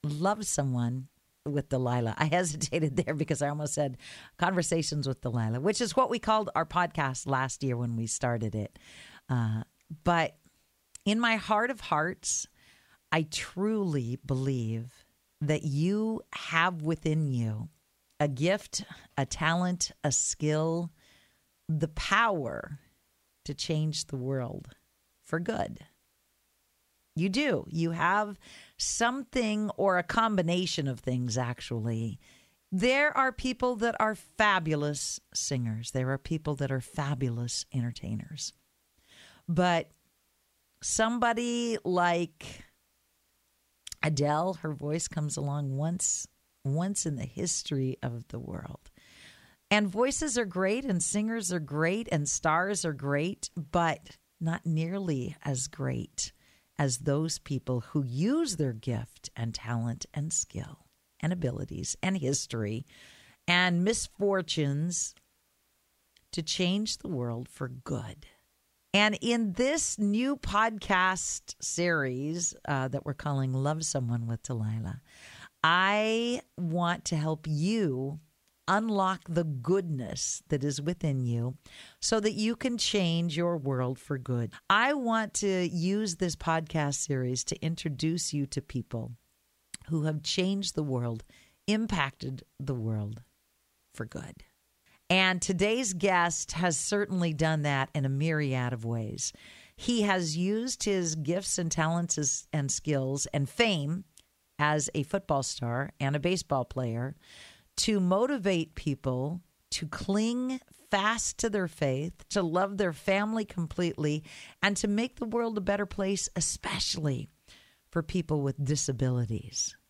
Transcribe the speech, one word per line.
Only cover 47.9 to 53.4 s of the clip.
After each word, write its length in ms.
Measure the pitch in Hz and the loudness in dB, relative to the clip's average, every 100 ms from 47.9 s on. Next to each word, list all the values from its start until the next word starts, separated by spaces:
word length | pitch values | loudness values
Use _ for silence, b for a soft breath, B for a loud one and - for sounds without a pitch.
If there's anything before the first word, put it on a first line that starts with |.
| - | -2
of 240 | 127 117 - | -6 -8 -10
the 100 | 127 | -12
world. 520 | 117 - - - - B B B B B B B _ | -8 -10 -10 -14 -18 B B B B B B B _
And 180 | 208 208 | 2 4
voices 500 | 190 262 - 311 233 | 2 2 2 0 0
are 60 | |
great, 400 | 208 175 190 226 | 0 0 2 0
and 180 | 269 175 | 0 0
singers 520 | - 208 214 226 180 | 0 0 0 -2 -2
are 80 | 180 | -2
great, 480 | 139 147 165 202 233 | -2 0 2 0 0
and 160 | 156 147 | 0 0
stars 560 | - 160 160 190 202 | 0 2 2 2 0
are 80 | 170 | -2
great, 580 | 143 143 143 170 202 | -2 0 2 0 -4